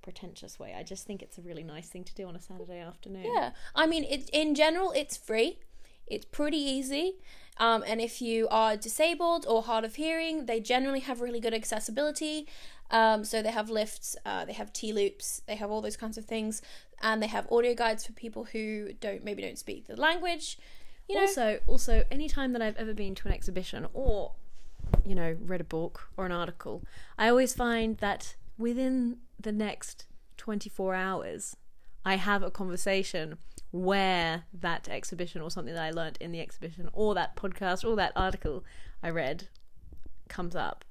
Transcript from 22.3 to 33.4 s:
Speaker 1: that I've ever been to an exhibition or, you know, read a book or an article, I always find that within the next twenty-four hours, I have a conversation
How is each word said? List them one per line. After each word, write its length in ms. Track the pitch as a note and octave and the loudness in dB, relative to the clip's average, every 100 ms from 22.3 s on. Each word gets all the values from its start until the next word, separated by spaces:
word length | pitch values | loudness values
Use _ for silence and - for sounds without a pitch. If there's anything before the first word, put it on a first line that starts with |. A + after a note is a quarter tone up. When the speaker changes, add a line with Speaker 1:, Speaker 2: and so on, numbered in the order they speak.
| - C4 | 4 2
Speaker 1:
that 100 | A#3+ | 0
I've 140 | A3 G#3+ | -2 -2
ever 180 | A3 | -4
been 200 | G#3 G3+ F#3+ | -2 -2 0
to 120 | G3 | 0
an 60 | |
exhibition 520 | F#3+ - F#3 F#3 - D#3 | 2 2 0 -2 -4 -2
or, 380 | - C4+ G#3 - - - - - - - - | 0 2 4 2 -4 -6 -6 -8 -6 4 4
you 100 | G3 | 8
know, 220 | F#3+ E3+ D#3+ | 6 6 2
read 200 | - F3+ | -2 -2
a 40 | |
book 440 | E3+ D#3+ E3+ - - - | -2 -4 -4 -6 -10 -6
or 80 | F#3 | -4
an 60 | |
article, 500 | F3 F3 - - G#2+ - - - - | -2 -4 -6 -10 -8 -8 -10 -10 2
I 100 | A3 | 6
always 240 | B3 B3+ | 6 4
find 440 | - A#3+ A#3 A3+ A3 | 2 0 0 0 0
that 360 | G3+ G3 - - - - | -2 -2 -4 -8 -10 -4
within 600 | A#3 A#3+ C4 C4 A#3+ A#3+ - - | -2 0 0 2 0 -2 -12 -10
the 140 | G#3+ | -4
next 540 | G#3 G#3 - - - - - - - | -2 -2 -4 -10 -12 -14 -16 -16 -12
twenty-four 580 | - G#3 G#3 - F#3+ | -6 -4 -4 -4 -2
hours, 640 | F#3 F#3 F#3 - D#2+ - - - - - - | 0 -2 -2 -4 -8 -10 -12 -16 -14 -12 -4
I 120 | F#3 F#3+ | 0 2
have 260 | G3 G3+ | 4 4
a 80 | F#3 | 4
conversation 880 | - F#3+ F3 - G3 G3 F3 D#3 D#3+ | 2 -2 2 2 2 2 -2 -4 -8